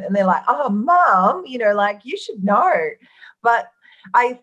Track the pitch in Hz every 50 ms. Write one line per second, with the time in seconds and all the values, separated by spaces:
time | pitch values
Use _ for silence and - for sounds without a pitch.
0 | 190 196 196 202 196 185 175 - - - - 285 294 247 202 208 226 320 349 359
1 | 359 302 202 185 185 208 277 370 359 269 254 247 226 208 208 208 202 208 202 202
2 | - 254 330 403 - - - 220 185 196 202 220 339 370 330 240 160 151 - -
3 | _ _ _ _ - - - _ - 233 233 226 - - _ _ _ _ _ _
4 | - 196 185 233 247 247 254 247